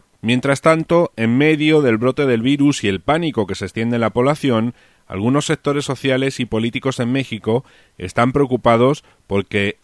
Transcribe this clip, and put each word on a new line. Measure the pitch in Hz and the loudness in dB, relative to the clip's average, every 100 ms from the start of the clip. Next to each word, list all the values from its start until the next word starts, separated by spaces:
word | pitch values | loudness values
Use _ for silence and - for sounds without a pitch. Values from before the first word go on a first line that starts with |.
| - _ | -20 _
Mientras | 110 123 135 135 | -2 0 0 0
tanto, | 160 160 160 170 175 - | 2 2 2 2 0 0
en | 113 120 | 0 2
medio | 151 156 151 156 | 2 2 2 4
del | 139 110 | 4 2
brote | 123 131 | 0 0
del | 139 117 | 0 0
virus | 120 143 143 139 | 2 2 2 2
y | 104 | -2
el | 95 | -2
pánico | - 156 165 117 95 | -2 -2 -2 -2 -4
que | |
se | 95 95 | -4 -8
extiende | - 117 120 | -4 -2 -2
en | |
la | 113 | -2
población, | 120 127 151 139 113 117 - _ _ - | 0 0 0 0 0 0 -6 _ _ -12
algunos | 92 110 139 - | -4 0 0 0
sectores | 156 - 143 | -2 -2 -2
sociales | 139 135 139 131 135 - | -4 -4 -2 -2 -2 -4
y | 123 | -4
políticos | 110 117 113 135 131 | -2 -4 -4 -4 -4
en | 120 | -2
México | 135 127 110 107 117 - _ _ - | -2 -4 -6 -2 -2 -4 _ _ -14
están | 92 - 123 | -6 -2 0
preocupados | 139 139 123 120 117 127 156 - _ - | 0 0 0 2 4 2 0 -6 _ -6
porque | 98 95 104 101 - | -4 -2 -2 -4 -4